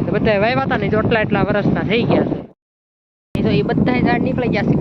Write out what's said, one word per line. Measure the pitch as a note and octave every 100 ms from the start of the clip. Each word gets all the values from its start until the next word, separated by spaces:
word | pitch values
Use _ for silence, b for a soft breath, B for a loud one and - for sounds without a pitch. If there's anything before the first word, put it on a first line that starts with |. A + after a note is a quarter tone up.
| -
તો |
બધાએ | G3+ A3 G3+
વાવ્યા | A3 C4 C4+
હતા | A#3+
ને | G3
જો | G#3+
એટલા | G#3+ A3+ G#3+
એટલા | G3+ G3
વર્ષના | G#3 F#3+ F3 E3
થઈ | A3+ A3+
ગયા | G#3 G#3+
છે. | - - _ _ _ _ _ _ _ _ -
એ |
જો | G#3+ G#3
એ |
બધાય | - C4 - B3 A#3+
ઝાડ | A#3+ B3
નીકળી | B3+ A#3
ગયા | G#3 G3
છે, | -